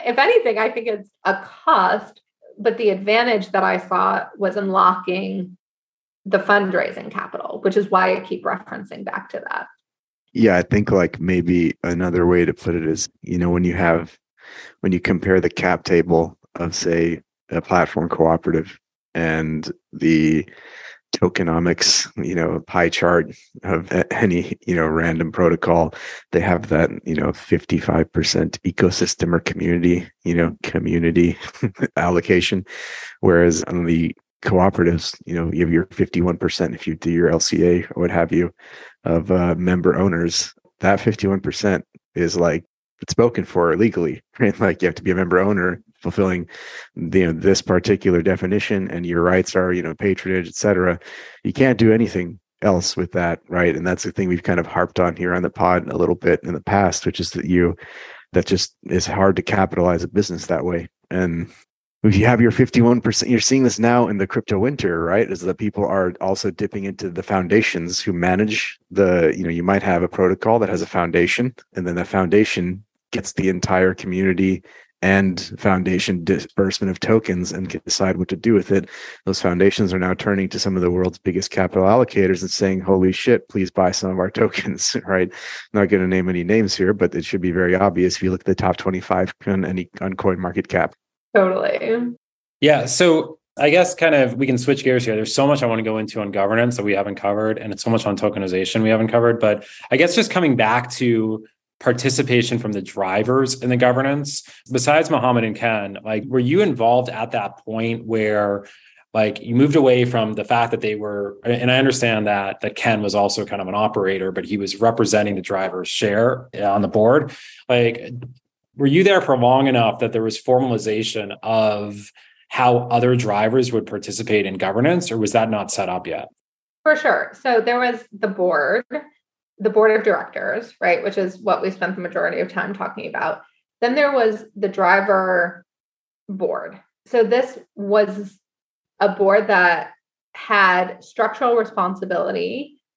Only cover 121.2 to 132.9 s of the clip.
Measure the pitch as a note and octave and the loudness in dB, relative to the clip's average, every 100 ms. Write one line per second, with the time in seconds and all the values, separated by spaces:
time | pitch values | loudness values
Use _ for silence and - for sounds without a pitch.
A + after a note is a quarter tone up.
121.2 | G2+ - A2 A2+ G#2+ G#2 G#2 G#2 G2+ - | -8 -8 -2 0 2 0 -6 -10 -18 -20
122.2 | _ _ - - B2 A#2+ B2 A#2+ B2 B2 | _ _ -8 0 2 2 2 2 2 2
123.2 | G#2+ G2+ A2 C3 A#2+ A2+ - G#2 G2+ G2+ | 0 0 2 2 0 -2 -4 -8 -8 -8
124.2 | A2 G#2+ G2 F#2+ F#2+ G2+ D3 F3+ F3 A2+ | -2 0 0 -4 -2 0 2 2 -2 -2
125.2 | G#2+ A2+ A2+ G#2+ F#2+ - F#2 F2+ F2 D#2 | 0 2 2 -2 -2 -4 -4 -6 -6 -10
126.2 | - _ _ _ _ _ D#4 D4+ C4+ - | -10 _ _ _ _ _ 0 2 2 0
127.2 | - - C4 A#3 A#3 A#3+ B3 A#3+ - G3 | -2 -6 0 0 2 0 -2 -4 -10 -6
128.2 | G#3 F#3+ F3+ D#3 C#3+ A3 - D4+ C#4+ _ | -4 0 0 2 0 -2 -4 -10 -12 _
129.2 | _ _ _ - G3+ G#3+ A3 G#3+ G#3+ F3 | _ _ _ -4 0 4 4 4 2 0
130.2 | - - - A3 A#3 - F3+ E3+ G3+ G3 | -2 -8 -6 -6 -8 -4 0 0 -2 -4
131.2 | F#3 - G3+ - F#3+ F#3+ F3+ F#3+ F3 F3 | -4 -4 -2 -2 -2 -4 -6 -6 -6 -4
132.2 | E3+ E3+ F#3 F#3 F3+ G3 E3+ | -4 -4 -6 -6 -6 -6 -10